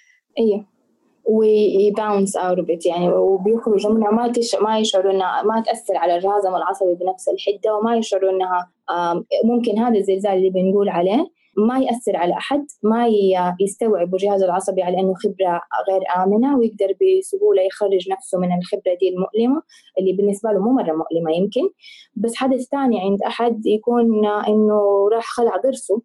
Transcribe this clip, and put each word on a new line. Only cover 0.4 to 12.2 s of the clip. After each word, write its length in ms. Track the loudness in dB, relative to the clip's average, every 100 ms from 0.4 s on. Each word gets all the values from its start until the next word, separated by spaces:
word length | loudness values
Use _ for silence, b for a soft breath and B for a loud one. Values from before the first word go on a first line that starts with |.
| 0 0 -6 _ _ _ _ _
وي-، 680 | -2 2 4 4 4 2 2
bounce 400 | 0 -2 0 0
out 260 | -2 -2 -2
of 80 | -2
it، 200 | -2 -2
يعني، 220 | 0 0
وبيخرجوا 840 | 2 2 2 0 0 0 0 0
منها 180 | 0 0
ما 220 | 0 0
تش-، 220 | -2 -2
ما 240 | -2 0 0
يشعروا 340 | 0 0 0
إنها، 300 | 0 -2 -2
ما 200 | -2 -2
تأثر 340 | -2 -6 -4 -2
على 220 | 0 0
جهازهم 380 | 0 0 0 -2
العصبي 380 | -4 -2 0
بنفس 340 | 0 -4 -4 -4
الحدة، 460 | -2 -4 -2 -2
وما 220 | -2 0 -2
يشعروا 340 | 0 0 0
إنها 400 | 0 -2 -2 -4 _ -8
آم، 340 | -4 -2 -4 -4 0
ممكن 340 | 2 2 0 0
هذا 200 | 0 0
الزلزال 380 | 0 0 0 0
اللي 140 | 0
بنقول 380 | 2 2 2 0
عليه 500 | 0 0 0 -2 _ _ -2
ما 220 | 0 0
يأثر 380 | -2 -2 -2
على 160 | -2